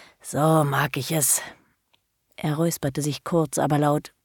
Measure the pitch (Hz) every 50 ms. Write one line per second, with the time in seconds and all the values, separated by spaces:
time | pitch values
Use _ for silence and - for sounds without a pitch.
0 | - - _ _ - - - 139 151 160 160 160 147 143 139 135 143 139 - 143
1 | 127 - 165 156 139 - - - - - - - _ _ _ _ _ _ _ _
2 | _ _ _ _ _ _ _ - - 160 147 151 165 170 160 - - 139 131 156
3 | 143 151 131 - - - 175 165 156 143 - - 151 139 151 147 147 147 147 156
4 | - - - _